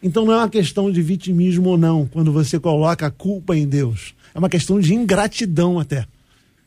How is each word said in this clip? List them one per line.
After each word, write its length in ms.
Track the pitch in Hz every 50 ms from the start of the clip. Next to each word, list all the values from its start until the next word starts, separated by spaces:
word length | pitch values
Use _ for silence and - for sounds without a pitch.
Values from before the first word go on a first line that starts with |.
| -
Então 240 | 185 156 226 220
não 80 | 220 220
é 20 |
uma 120 | 226 233 208
questão 440 | - 220 175 135 - 202 196 202 185
de 80 | 175
vitimismo 720 | 165 156 196 170 - 180 180 170 180 185 175 175 185 185
ou 80 | 180 165
não, 280 | 165 165 165 160 143
quando 240 | 127 - 165 160 156
você 300 | 143 156 151 123 - 160
coloca 460 | 143 170 156 147 156 165 170 - 156
a 40 | 143
culpa 460 | - - - 190 208 190 156 185 170
em 100 | 156 147
Deus. 480 | 139 135 143 135 120 110 95 - - - _ _ - -
É 40 | 160
uma 120 | 175 180
questão 280 | - 170 - - 185 208
de 160 | 185 156 202
ingratidão 840 | 233 240 185 190 190 202 220 - - 240 185 160 151 175 180 180 170
até. 280 | 147 - 147 135 107 - _ _ _ _ _ _ _ _ _ _ _